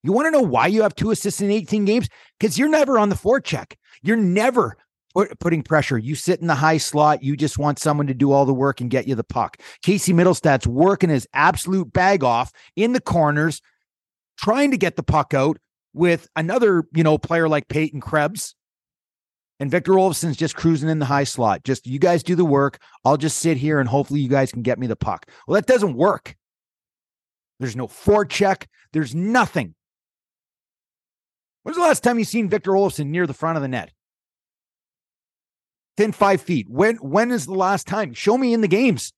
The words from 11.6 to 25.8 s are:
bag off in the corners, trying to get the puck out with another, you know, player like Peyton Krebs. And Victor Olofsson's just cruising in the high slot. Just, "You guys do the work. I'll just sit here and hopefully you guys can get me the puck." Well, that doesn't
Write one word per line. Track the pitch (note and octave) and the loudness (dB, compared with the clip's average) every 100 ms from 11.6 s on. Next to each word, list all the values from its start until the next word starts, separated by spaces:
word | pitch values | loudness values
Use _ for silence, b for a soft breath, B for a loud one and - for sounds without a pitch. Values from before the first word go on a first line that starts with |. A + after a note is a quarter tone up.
| - F#3+ D3 | -2 -4 -2
bag | F#3 F#3 G3+ | 0 2 2
off | C3 A#2 B2 b b - | 0 0 -4 b b -4
in | A3+ | -2
the | B3+ | -2
corners, | - F3 D3+ D3 D#3+ - _ _ _ _ _ _ _ - | -2 0 2 2 -2 -4 _ _ _ _ _ _ _ -8
trying | - A#3+ C#4+ | -2 2 2
to | B3+ | 2
get | F3+ - | -2 -2
the | |
puck | - D#3 C#3 C#3 | 0 0 0 0
out | C#3 D#3+ _ _ _ - | 0 -2 _ _ _ -2
with | F3 E3 - - | 0 0 -4 -6
another, | D#3+ A#3 A3+ F3+ D#3+ | -2 2 4 2 0
you | D#3+ | 2
know, | D#3+ D3+ | 2 2
player | - E3 F3 | 0 0 2
like | D3+ - | 0 -2
Peyton | D3+ D#3 C#3+ | -4 -4 -6
Krebs. | - D#3 D3 G#3 - _ _ _ _ _ _ _ _ _ _ _ | -4 -2 -2 -4 -14 _ _ _ _ _ _ _ _ _ _ _
And | C#3 | -2
Victor | F3 F3 | -2 2
Olofsson's | F#3+ F#3+ D#3+ E3+ C3+ | 2 2 0 -4 -2
just | D#3+ - | -4 -2
cruising | E3 D#3+ D#3 | 0 0 0
in | D#3 | -2
the | C3 | 0
high | C#3 | 0
slot. | C#3 - A#2 F#2 | -2 0 0 0
Just, | - C3 - | -2 -6 -4
"You | C3+ | 0
guys | F3 E3+ | 2 2
do | - F3 | 0 0
the | |
work. | F3 C#3 C#3 - b b B2+ | 2 2 2 -2 b b 0
I'll | C#3+ | 0
just | D3+ - | 0 -2
sit | E3 D3 | -2 0
here | D3 D3+ | 0 0
and | B2+ | 0
hopefully | C3+ C#3 C#3+ | 0 -2 -2
you | C3 | 0
guys | C#3 C3+ | 0 0
can | B2 | -4
get | A#2 A2+ | -4 -4
me | B2 | -4
the | A2 | -6
puck." | - F2+ - b b | -6 -8 -12 b b
Well, | |
that | F#3 F#3+ | -2 2
doesn't | B3+ | 2